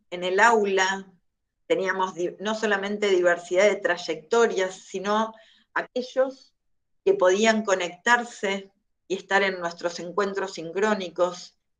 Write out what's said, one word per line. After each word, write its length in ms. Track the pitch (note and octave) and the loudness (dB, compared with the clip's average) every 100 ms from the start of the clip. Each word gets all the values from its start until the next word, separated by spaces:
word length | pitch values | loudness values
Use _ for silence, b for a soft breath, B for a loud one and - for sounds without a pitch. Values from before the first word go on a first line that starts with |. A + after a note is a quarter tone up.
| _ | _
en 140 | F3+ | -6
el 160 | F3+ F#3+ | -2 4
aula, 720 | A3+ A3+ G3+ F#3+ F#3 G3 F#3+ _ _ _ _ _ _ | 6 4 2 2 0 -2 -8 _ _ _ _ _ _
teníamos 480 | E3+ F#3+ F#3+ F#3 | -2 0 -2 -2
di-, 220 | D#3+ F3 - | -2 -6 -4
no 160 | G3+ | -6
solamente 540 | A3 A3 G3 G3 G#3 G#3 | -2 0 -2 -2 -2 2
diversidad 560 | F#3 F3 E3+ - F3+ | 4 4 2 0 4
de 120 | G#3 G3 | 4 4
trayectorias, 960 | - F3 - D#3+ - A#3 A3+ F#3+ F#3 | 0 -2 -4 -8 -2 2 2 2 -2
sino 600 | F#3+ - F#3+ G3 G#3+ A3 b b b b | -4 -12 -8 -2 -2 -2 b b b b
aquellos 800 | - - B3+ B3 C4 C4+ C4+ _ _ _ _ _ _ | -6 -4 -6 -6 -2 -2 -2 _ _ _ _ _ _
que 100 | - | 0
podían 500 | G3 F#3 F#3+ A3+ A3 | 4 4 4 2 2
conectarse 1080 | G#3 F#3 F3 F3 - A#3+ A3+ - G3+ G3 G3 _ _ _ _ | 0 -2 -2 -6 0 0 0 -8 -6 -6 -10 _ _ _ _
y 80 | F#3 | -8
estar 260 | - G3 | 0 0
en 160 | G3 F#3 | 0 -2
nuestros 400 | E3+ - F3 E3+ | -8 -6 -8 -8
encuentros 540 | F3 F3 G3 G3 F#3+ | -6 -4 -2 -4 -8
sincrónicos, 1040 | - E3 E3+ G#3+ G#3 F3+ E3+ F3+ F3+ - _ _ _ | -8 -8 -2 0 0 -4 -2 -2 -2 -16 _ _ _